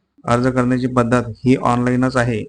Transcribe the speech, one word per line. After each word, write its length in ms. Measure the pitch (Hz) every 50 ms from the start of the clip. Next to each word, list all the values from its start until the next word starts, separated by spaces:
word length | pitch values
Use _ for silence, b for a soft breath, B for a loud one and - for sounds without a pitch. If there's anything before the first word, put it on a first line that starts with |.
| _ _ _ - -
अर्ज 220 | - 120 120 123 131
करण्याची 400 | 127 127 123 123 127 123 127 127
पद्धत 360 | 123 127 120 113 123 123 120 117 110 - -
ही 100 | 123 131
ऑनलाइनच 600 | 135 - 123 120 120 123 123 127 123 127 131 127 131
आहे 260 | 120 123 117 104 117